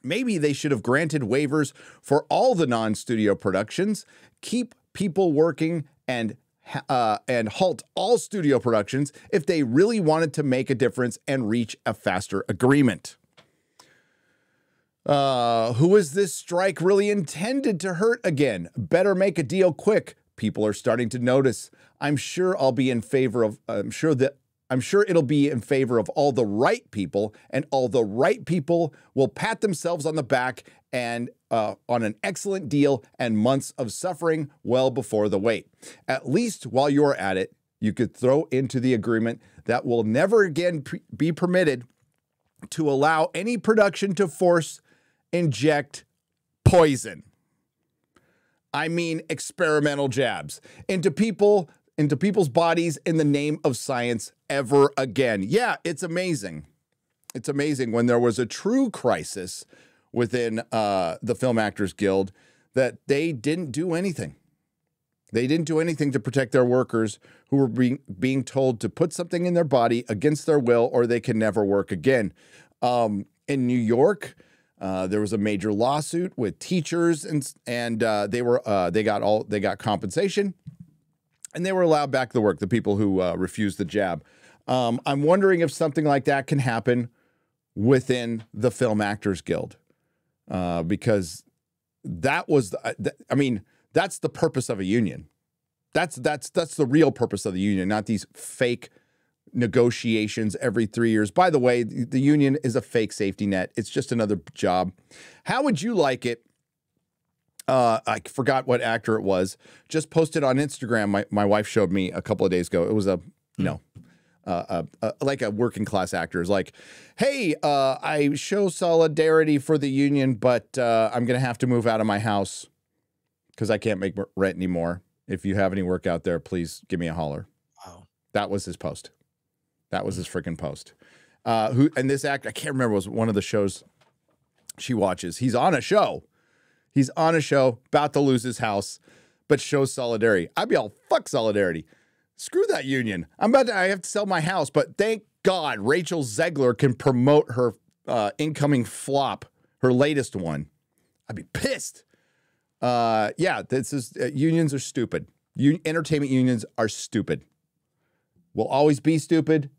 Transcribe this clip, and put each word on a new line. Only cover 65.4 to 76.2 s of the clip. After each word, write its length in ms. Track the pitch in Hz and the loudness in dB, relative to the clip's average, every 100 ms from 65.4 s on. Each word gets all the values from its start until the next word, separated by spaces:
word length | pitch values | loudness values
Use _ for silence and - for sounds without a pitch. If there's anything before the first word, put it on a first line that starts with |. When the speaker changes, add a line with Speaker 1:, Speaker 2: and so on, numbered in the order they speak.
| 127 | 0
Speaker 1:
didn't 180 | 160 160 | 0 0
do 140 | 160 | 0
anything 320 | 165 156 147 | 0 0 -2
to 80 | 127 | -2
protect 320 | 127 139 127 | -2 -2 2
their 120 | 135 | 2
workers 540 | 123 127 120 113 110 - _ _ _ | 4 2 2 0 -2 -4 _ _ _
who 60 | 139 | 0
were 120 | 135 | 2
being, 300 | 113 123 139 - 92 | 2 0 0 -8 -4
being 260 | 131 135 | -2 -2
told 360 | 127 139 131 117 | -2 0 0 0
to 80 | 110 | -6
put 240 | - 165 | -6 -8
something 320 | - 170 175 | -8 -6 -4
in 100 | 175 | 0
their 100 | 170 | 0
body 400 | 165 127 117 117 - | 2 2 2 0 -2
against 380 | 104 147 151 - | 0 0 0 0
their 140 | 147 | 2
will 280 | 123 120 120 | 4 4 4
or 140 | 123 120 | 2 2
they 140 | 117 | 0
can 180 | 117 113 | 0 0
never 260 | 110 104 | 0 2
work 260 | 101 101 95 | 2 2 0
again. 420 | 92 101 131 98 - _ - _ _ | -2 2 2 0 -8 _ -20 _ _
Um, 460 | 123 123 113 101 - _ - | 0 2 0 -2 -8 _ -6
in 180 | 139 123 | -2 0
New 120 | 123 | 0
York, 580 | 113 117 160 208 - - _ _ _ _ | 2 4 4 2 -8 -20 _ _ _ _
uh, 260 | 92 92 92 | -6 -4 -2
there 140 | 104 | -2
was 120 | 104 | -2
a 60 | 107 | -2
major 340 | 104 104 104 | -2 -2 -2
lawsuit 600 | 104 120 147 151 170 | 0 0 0 -2 -4